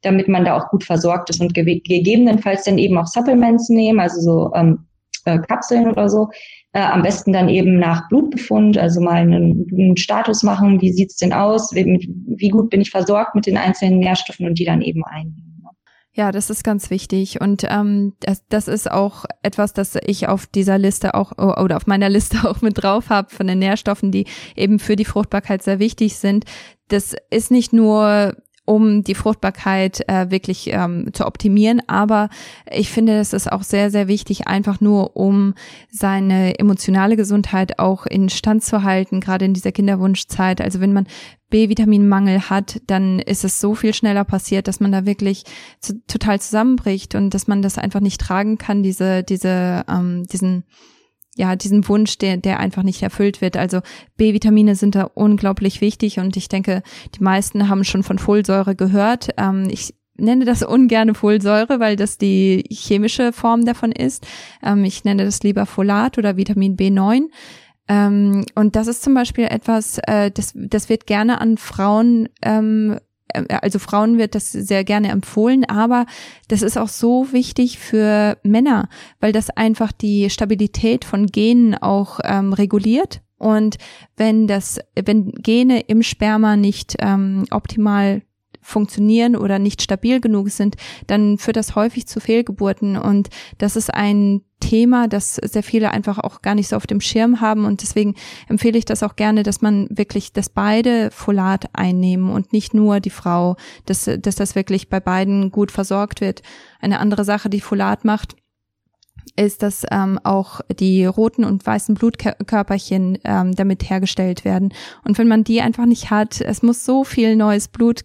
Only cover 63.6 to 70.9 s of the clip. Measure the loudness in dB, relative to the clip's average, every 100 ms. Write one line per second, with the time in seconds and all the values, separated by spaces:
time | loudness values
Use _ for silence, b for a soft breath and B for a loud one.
63.6 | 0 0 -4 -2 -6 -6 B B B B
64.6 | -2 0 0 -2 -2 0 0 0 0 0
65.6 | -2 0 0 2 0 0 -2 0 -2 0
66.6 | 0 0 2 2 2 2 0 B B B
67.6 | B B -2 2 2 2 2 0 -2 0
68.6 | 2 2 -2 -4 2 2 2 -2 -2 -2
69.6 | 0 -2 -2 -8 -2 0 0 -2 -8 -10
70.6 | -4 -4 -2